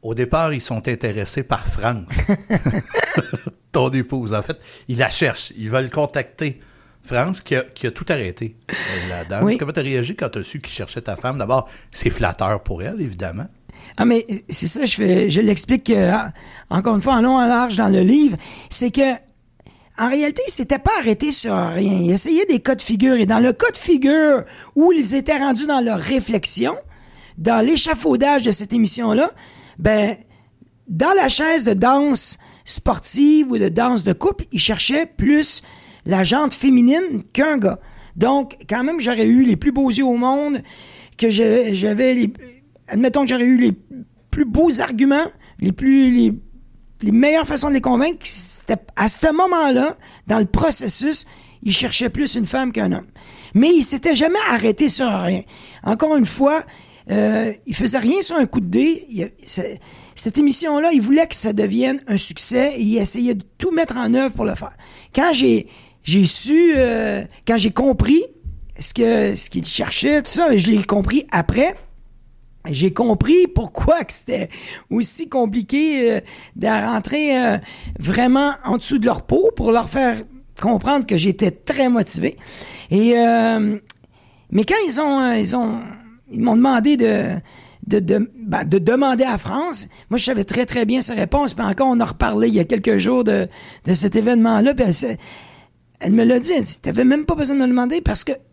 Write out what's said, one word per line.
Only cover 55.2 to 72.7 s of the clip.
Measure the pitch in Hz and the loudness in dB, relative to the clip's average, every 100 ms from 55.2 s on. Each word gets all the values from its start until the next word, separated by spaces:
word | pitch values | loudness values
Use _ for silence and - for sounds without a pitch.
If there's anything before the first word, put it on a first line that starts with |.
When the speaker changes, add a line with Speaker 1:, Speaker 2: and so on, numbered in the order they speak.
| 180 185 - - - - | -2 -4 -6 -20 -20 -12
Speaker 2:
Encore | - 220 311 302 | -4 0 2 2
une | 226 | 0
fois, | - 269 311 - - - - - | 2 0 0 -6 -20 -20 -20 -6
euh, | 202 214 220 220 208 - | -2 0 0 -4 -8 -10
il | |
faisait | 208 240 294 | -4 0 0
rien | 226 370 | 2 0
sur | 381 330 | 0 0
un | 262 | 0
coup | 247 | -2
de | 180 | -2
dé. | 202 285 330 - | 0 0 0 -6
Il, | 220 165 _ | -8 -10 _
c'est, | - - 180 220 - - - | -6 -4 -4 -12 -20 -20 -10
cette | - - 247 | -2 -2 2
émission-là, | 294 269 320 294 330 | 2 4 2 2 2
il | 311 | 2
voulait | 214 285 330 | 4 2 2
que | |
ça | - 226 | 0 0
devienne | 208 208 214 262 269 - | 0 -2 0 -2 -4 -4
un | 202 | 0
succès | - 190 - 247 269 269 | 2 2 0 2 -2 0
et | |
il | 214 226 | -2 0
essayait | 202 247 240 | 0 0 -2
de | 220 - _ | -4 -8 _
tout | 370 | -4
mettre | 330 330 240 | -2 -2 -4
en | 233 | -2
œuvre | 240 262 | 0 -2
pour | - | -4
le | - | -6
faire. | 185 120 - - - - | -6 -12 -18 -20 -20 -8
Quand | - 330 | -2 2
j'ai, | 302 262 226 - - - _ | 2 2 2 -2 -18 -20 _
j'ai | - 180 | -2 2
su, | 180 - - 311 349 294 | 4 4 4 4 4 4
euh, | 247 226 220 202 208 - - | 0 0 -4 -6 -10 -14 -2
quand | 226 | 0
j'ai | 214 | 2
compris | - 269 233 208 302 440 - - - - - | 0 0 0 2 2 2 -10 -16 -16 -16 -2
ce | - | -2
que, | - 233 226 202 202 | 2 0 2 0 -2
ce | - | -2
qu'il | - | -4
cherchait, | 165 - - - - 294 | -4 -4 -4 -2 0 0
tout | - | 2
ça, | - 339 226 | 0 2 2
je | 175 | 2
l'ai | 214 | 0
compris | 190 208 196 262 294 | 0 -2 0 -2 0
après. | 185 165 208 302 403 - - - - - - - - | -4 -2 0 0 -2 -16 -20 -20 -20 -20 -20 -20 -18
J'ai | - | -10